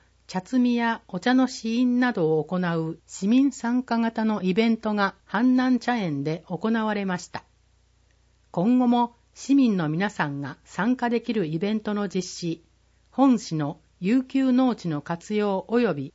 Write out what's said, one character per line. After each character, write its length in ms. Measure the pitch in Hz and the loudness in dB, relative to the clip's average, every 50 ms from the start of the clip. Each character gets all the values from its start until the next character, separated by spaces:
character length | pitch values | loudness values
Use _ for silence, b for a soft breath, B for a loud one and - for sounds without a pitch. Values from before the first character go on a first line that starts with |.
| _ _ _ _ _ - | _ _ _ _ _ -8
茶 120 | - 185 | -8 -8
摘 200 | 185 - 262 254 | -6 -2 0 0
み 160 | 247 247 240 | 2 2 2
や 260 | 233 233 233 226 - _ - | 0 0 -2 -2 -4 _ -10
お 120 | - 180 | -10 -4
茶 140 | - 247 254 | 0 2 4
の 140 | 262 262 254 | 4 2 2
試 300 | - - - 226 226 240 | -2 -6 -6 -4 -2 0
飲 180 | 254 247 240 247 | 2 2 2 2
な 120 | 254 247 | 2 0
ど 280 | 233 190 160 156 160 156 | 0 0 2 2 2 0
を 40 | 147 | 0
行 140 | - 185 180 | -2 -2 -2
う 420 | 180 170 170 165 160 160 165 - _ | -2 0 -2 -2 -2 -4 -8 -10 _
市 220 | _ - - 190 202 | _ -12 -4 0 2
民 240 | 240 262 277 277 | 4 4 4 2
参 320 | - - - 233 240 254 254 | 0 -2 -4 -2 -2 -2 -2
加 160 | - 233 226 | 0 -2 0
型 260 | 233 226 226 226 220 | 0 -2 -2 -2 -2
の 160 | 220 214 202 | -2 -2 0
イ 120 | 185 185 185 | 0 0 2
ベ 160 | 214 226 233 | 2 2 2
ン 80 | 226 226 | 2 0
ト 160 | - 214 214 | 0 -4 0
が 220 | 208 196 190 - _ _ _ | 0 0 -2 -2 _ _ _
阪 240 | - 202 240 254 | -2 0 2 4
南 280 | 254 254 254 262 254 233 | 4 4 2 2 0 0
茶 180 | - 247 247 233 | 0 -2 -2 0
園 260 | 196 165 147 139 139 | -2 -2 -2 -2 -2
で 200 | 156 160 175 - - | -4 -4 -6 -6 -8
行 240 | 175 165 - 220 | -10 -4 -2 -2
わ 220 | 226 226 220 214 208 | 0 0 0 -2 -2
れ 120 | 202 196 | -2 -2
ま 120 | 190 180 175 | -2 -4 -4
し 100 | - - | -6 -10
た。 160 | - - - _ _ _ _ _ _ _ _ _ _ _ _ _ _ _ _ _ _ _ _ _ | -14 -14 -14 _ _ _ _ _ _ _ _ _ _ _ _ _ _ _ _ _ _ _ _ _
今 280 | - 170 175 233 247 247 | -4 -2 2 2 4 4
後 80 | 254 240 | 4 4
も 280 | 240 240 240 240 _ _ _ _ _ | 4 2 2 0 _ _ _ _ _
市 180 | - - - 277 | -14 -2 2 4
民 240 | 277 262 226 202 185 | 4 6 4 4 2
の 100 | 160 147 | 0 0
皆 220 | 156 170 196 208 | 0 -2 -2 -4
さ 180 | - - 165 143 | -2 -2 -4 -4
ん 140 | 143 139 | -2 -6
が 160 | 143 131 - _ _ | -8 -8 -10 _ _
参 320 | - - - 180 240 254 | -16 -6 -2 0 0 0
加 140 | 247 247 233 | 0 0 -2
で 120 | 240 233 | -2 -2
き 120 | 226 - 226 | -2 -2 -2
る 120 | 220 175 | -2 -2
イ 140 | 151 160 160 | -2 -2 -4
ベ 140 | 190 202 220 | -2 -2 -2
ン 60 | 214 | -2
ト 140 | 214 214 208 | -2 -4 -4
の 140 | 208 202 190 | -4 -4 -4
実 200 | - 185 180 - | -4 -6 -6 -6
施、 360 | - - 175 165 165 - _ _ _ _ _ _ _ _ _ _ | -10 -8 -8 -8 -8 -8 _ _ _ _ _ _ _ _ _ _
本 260 | - - 269 277 247 208 | 0 2 4 4 4 2
市 180 | - - 165 | 0 -4 -4
の 240 | 156 147 143 - - _ _ _ - | -4 -4 -4 -6 -10 _ _ _ -6
遊 240 | 175 190 240 262 262 | -2 0 0 0 0
休 280 | 262 - 269 262 262 | 0 -2 0 2 2
農 240 | 247 254 262 254 220 | 4 4 4 2 0
地 120 | - - 170 | -2 -4 -4
の 140 | 151 147 | -4 -4
活 340 | - - 170 170 - - 214 | -4 -6 -8 -8 -6 -4 -2
用 300 | 208 208 202 190 185 - - | 0 0 0 -2 -2 -4 0
及 240 | 220 247 240 202 160 | 0 0 2 2 -2
び 200 | 143 131 143 - | -4 -6 -10 -12